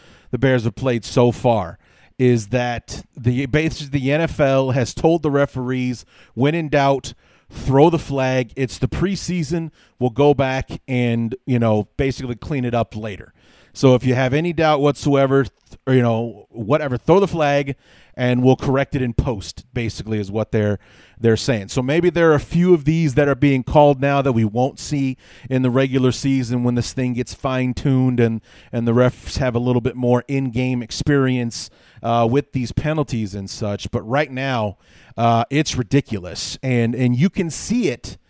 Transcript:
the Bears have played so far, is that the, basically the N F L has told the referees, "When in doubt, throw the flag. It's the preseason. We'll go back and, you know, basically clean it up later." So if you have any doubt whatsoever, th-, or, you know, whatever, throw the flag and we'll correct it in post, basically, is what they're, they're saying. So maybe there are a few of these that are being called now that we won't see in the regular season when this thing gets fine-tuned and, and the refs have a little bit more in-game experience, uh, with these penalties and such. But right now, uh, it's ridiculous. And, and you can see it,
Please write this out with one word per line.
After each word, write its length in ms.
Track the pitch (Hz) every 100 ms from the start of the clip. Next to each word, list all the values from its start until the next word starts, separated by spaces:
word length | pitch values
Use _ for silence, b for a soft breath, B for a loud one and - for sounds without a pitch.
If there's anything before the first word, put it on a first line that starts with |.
| b b b
the 80 | 120
Bears 240 | 131 127
have 100 | 113
played 320 | - 131 117 -
so 260 | - 120
far, 460 | - 127 113 85 90 b b b b
is 300 | 127 120 101
that 580 | 123 123 120 - - - -
the, 300 | 120 123 139
basically 540 | 147 160 - 143 139
the 120 | 131
N 100 | 147
F 180 | 165 -
L 320 | 139 135 131
has 240 | 131 117 -
told 260 | 165 170
the 80 | 151
referees, 760 | 143 143 131 123 127 127 120 - b b
"When 220 | b 139 170
in 140 | 156
doubt, 440 | 143 139 135 - - b b b
throw 400 | - - 135 165
the 100 | 160
flag. 540 | - 139 131 131 120 -
It's 220 | 131 -
the 100 | 127
preseason. 840 | - 180 190 - 180 143 156 160 b b b
We'll 120 | 123
go 220 | 113 147
back 360 | 131 135 131 - - -
and, 480 | 123 120 117 113 - -
you 140 | 123
know, 300 | 117 107 101 -
basically 380 | 139 - 127 117
clean 300 | - 147 123
it 80 |
up 220 | 117 110 107
later." 380 | 107 98 - _ b b b
So 220 | b 135 123
if 80 |
you 120 | 127 123
have 180 | 127
any 180 | 139 175
doubt 300 | 160 156 151
whatsoever, 640 | 143 139 147 139 135 135
th-, 360 | 123 - _ - -
or, 80 |
you 80 | 131
know, 460 | 120 113 117 101 -
whatever, 480 | 113 104 151 147 123
throw 220 | - 180
the 80 | 196
flag 480 | 165 147 143 139 139 b b b b
and 280 | 123 123
we'll 140 | 127 127
correct 380 | - 135 139 139
it 60 |
in 120 | 123
post, 520 | - - 107 90 - -
basically, 460 | 123 113 - 104 110
is 100 | 98
what 220 | 104 107
they're, 280 | 113 104 101 b b b b
they're 200 | 113 113
saying. 320 | - 113 95
So 120 | -
maybe 280 | 127 156 175
there 220 | 165 165
are 40 | 147
a 40 |
few 340 | - 165 180
of 100 | 170
these 300 | 139 165 160
that 160 | 127 143
are 60 | 131
being 280 | 143 135
called 380 | 120 156 147 135
now 200 | 139 143
that 120 | 135
we 100 | 117
won't 360 | 107 113 131 -
see 360 | - 147 135 131 B B 120
in 120 | 131
the 80 | 127
regular 420 | 123 135 131 127
season 520 | 123 139 135 120 123
when 120 | 120 120
this 160 | 117
thing 220 | - 127
gets 200 | 120 123
fine-tuned 840 | - 135 127 127 120 147 131 127 123
and, 220 | 117 113 - b b
and 140 | 117 117
the 40 |
refs 460 | 117 123 - - -
have 180 | 131 120
a 40 |
little 220 | 123 123
bit 140 | 120 123
more 300 | 123 120 120
in-game 540 | 139 135 117 127 123
experience, 880 | 113 - - 143 131 127 120 - - b b b
uh, 260 | 117 117 117
with 220 | 135 143
these 200 | 131 123
penalties 600 | - 151 156 143 117 104 98
and 140 | 98
such. 400 | - 107 101 -
But 100 | 120
right 300 | 110 135 151
now, 460 | 131 135 127 104 98 b b b b
uh, 300 | 117 113 117
it's 260 | 139 - -
ridiculous. 840 | 117 139 - 101 87 82 - -
And, 340 | 135 123 117 123
and 200 | 127 123
you 140 | 180
can 200 | - 170
see 380 | - - 240 190
it, 300 | 120 - - b